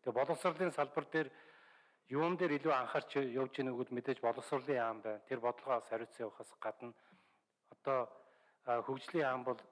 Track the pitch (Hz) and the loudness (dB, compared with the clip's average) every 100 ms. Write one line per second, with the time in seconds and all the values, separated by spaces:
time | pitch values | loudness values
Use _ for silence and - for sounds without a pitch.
0 | 131 117 147 156 185 160 185 147 139 - | 2 2 2 2 0 2 0 2 0 0
1 | - 160 143 - - - - - _ _ | 0 0 -2 -6 -20 -20 -20 -20 _ _
2 | _ 135 165 180 175 143 156 135 120 151 | _ 0 2 2 2 4 4 2 2 -2
3 | - 143 131 127 127 - 131 123 127 123 | 0 0 0 0 -2 0 -2 -2 -2 -2
4 | 127 127 117 117 - 139 127 131 113 110 | -2 0 0 0 -2 -2 0 2 2 -2
5 | 110 107 - 127 120 120 139 120 - 113 | -6 -6 -4 0 0 -2 0 0 2 -4
6 | 117 - 113 - 117 - 110 - 120 - | -4 -6 -8 -8 -18 -8 -8 -6 -14 -14
7 | _ - _ _ _ _ _ - - 135 | _ -20 _ _ _ _ _ -8 0 0
8 | 117 - - _ _ _ - 120 117 135 | 0 -8 -20 _ _ _ 0 0 0 -6
9 | - 170 139 127 123 120 - | -2 0 0 0 -2 -4 -8